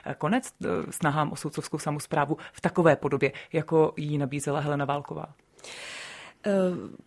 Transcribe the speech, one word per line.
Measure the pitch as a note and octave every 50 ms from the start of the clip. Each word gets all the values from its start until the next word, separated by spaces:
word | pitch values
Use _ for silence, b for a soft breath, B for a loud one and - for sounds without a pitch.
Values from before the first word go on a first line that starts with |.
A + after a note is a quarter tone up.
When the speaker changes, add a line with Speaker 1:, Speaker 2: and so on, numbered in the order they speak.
| B
Speaker 1:
eh, | C#3 C3+ -
konec, | - D#3 A3 C4 - - - _ -
eh, | - - E3+ - -
snahám | - - F3 D3 C#3+ D#3 D3 D3
o | D#3+
soudcovskou | - - D3+ - D#3 - - - D3
samosprávu | - D#3 D3 D3 - - D#3+ D3+ C#3+ C#3+ D#3 B B B
v | B -
takové | - E3+ - F#3 E3 D#3+ C#3
podobě, | - - C#3 C#3+ C3+ C#3+ C3+ B B B B
jako | - D#3+ D3+ - E3 D#3+ D#3 D#3 -
ji | - D3+ D3 D3+ C#3+
nabízela | C#3+ B2+ C#3+ C#3+ - D3 C#3 D3+
Helena | C#3+ D3 D3 C#3+ C#3+
Válková? | C3+ C#3+ C#3+ C#3+ - D#3+ D3+ - - - - _ _ B B B B B B B B B B B B B B B B B B -
Speaker 2:
Eh, | G#3 G3 F#3+ F#3 F3+ F3 C#3 - - - - -